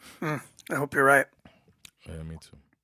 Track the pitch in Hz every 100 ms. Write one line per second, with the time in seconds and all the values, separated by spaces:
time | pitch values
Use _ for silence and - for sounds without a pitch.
0 | - - 156 143 - _ - 139 143 143
1 | 135 139 - _ - _ _ _ - _
2 | - 82 80 80 - - _ _